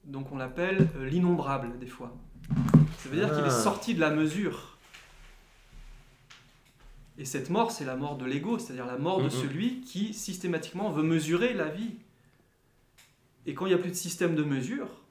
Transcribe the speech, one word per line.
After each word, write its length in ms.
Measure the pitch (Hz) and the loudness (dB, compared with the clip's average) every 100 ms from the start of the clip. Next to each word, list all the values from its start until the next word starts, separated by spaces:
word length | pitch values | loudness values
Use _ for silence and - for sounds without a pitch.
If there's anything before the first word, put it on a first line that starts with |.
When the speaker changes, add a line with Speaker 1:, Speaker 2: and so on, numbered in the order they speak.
Speaker 1:
Donc 280 | 147 135 135 | -12 -12 -10
on 40 | 139 | -8
l'appelle, 500 | 127 160 185 190 165 143 | -8 -4 0 4 4 2
euh, 100 | 131 | -2
l'innombrable, 680 | 170 180 170 135 135 120 123 | 2 4 4 2 -2 -4 -10
des 80 | 123 | -14
fois. 280 | - 120 - - - - - - - - - | -12 -14 -14 -18 -16 -2 0 8 10 8 2
Ça 100 | 131 | -4
veut 80 | 151 | 0
dire 140 | 208 | 2
qu'il 80 | 151 | 2
est 40 | 139 | 4
Speaker 2:
Ah. 40 | |
Speaker 1:
sorti 440 | 123 107 202 - | 4 4 0 -2
de 60 | 175 | 2
la 100 | 156 | 4
mesure. 680 | 151 156 170 190 - - - - - - - - - - - - - - - - - _ - - _ _ _ - - - - | 4 2 0 -2 -4 -14 -20 -20 -20 -20 -20 -20 -20 -20 -20 -20 -20 -18 -20 -20 -20 _ -20 -20 _ _ _ -20 -20 -20 -14
Et 80 | |
cette 240 | 139 139 131 | -8 -6 0
mort, 220 | 196 226 | 0 0
c'est 140 | - | -2
la 120 | 135 131 | -6 -4
mort 200 | 147 139 | -6 -4
de 80 | |
l'ego, 340 | 127 139 180 233 | -4 -4 -2 -4
c'est-à-dire 280 | - 127 123 | -6 -6 -6
la 120 | 127 | -2
mort 200 | 156 185 | 0 2
de 60 | |
Speaker 2:
Mm, 20 | 135 | 0
mm. 20 | |
Speaker 1:
celui 500 | 131 135 147 233 254 | 0 -4 -2 -2 -4
qui, 300 | - 180 214 | -8 -4 -4
systématiquement, 760 | 214 - 180 175 160 - 180 202 | -4 -8 -6 -2 -4 -4 -6 -2
veut 140 | 151 | 0
mesurer 500 | 156 165 151 175 240 | 2 2 2 2 2
la 140 | 208 156 | 0 -4
vie. 260 | 165 226 - - _ _ _ _ _ _ _ _ - - _ _ _ 165 | -4 -8 -8 -18 _ _ _ _ _ _ _ _ -20 -20 _ _ _ -10
Et 80 | |
quand 120 | 139 190 | -4 2
il 20 | |
n'y 60 | |
a 40 | 180 | 2
plus 120 | 180 | 2
de 40 | |
système 400 | - 175 - 175 | -6 -6 -2 0
de 80 | 156 | 2
mesure 460 | 147 135 131 277 - - - | 2 0 -2 -6 -8 -14 -20